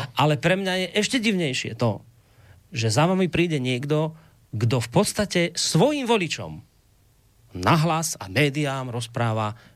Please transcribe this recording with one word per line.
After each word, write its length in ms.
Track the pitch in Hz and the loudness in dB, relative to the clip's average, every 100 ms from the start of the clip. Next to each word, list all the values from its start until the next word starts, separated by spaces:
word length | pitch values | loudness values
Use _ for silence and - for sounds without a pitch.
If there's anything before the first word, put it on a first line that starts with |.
| 139 - | -6 0
Ale 220 | 147 147 | 2 4
pre 180 | 165 185 | 2 2
mňa 180 | 190 185 | 0 -2
je 100 | 180 208 | -2 -2
ešte 200 | 208 262 | 0 0
divnejšie 560 | 220 190 160 127 - 110 | 0 2 0 -2 -6 -2
to, 240 | 120 98 - _ _ _ - - _ | 0 -2 -8 _ _ _ -20 -20 _
že 160 | 131 110 | -4 0
za 180 | 110 165 | 2 2
vami 220 | 190 180 | 2 2
príde 320 | 156 175 151 | 0 0 0
niekto, 560 | 127 123 143 151 156 160 - _ _ | -2 -2 0 0 0 -6 -20 _ _
kto 280 | 110 113 127 | -2 0 0
v 100 | 113 | 0
podstate 520 | 170 208 - 208 180 170 | 2 2 0 -2 0 0
svojim 540 | - - 160 247 294 240 | -2 0 4 4 2 0
voličom 560 | 233 165 - 85 78 - _ _ _ _ _ _ _ _ | 0 0 -4 -8 -12 -16 _ _ _ _ _ _ _ _
nahlas 640 | 90 92 165 160 160 160 - | -4 2 4 2 0 -2 -6
a 160 | 92 | -4
médiám 560 | 98 147 139 143 135 127 | 0 0 0 -2 -4 -6
rozpráva, 640 | 120 117 120 117 110 107 104 - | -8 -6 -2 -2 0 -2 -6 -16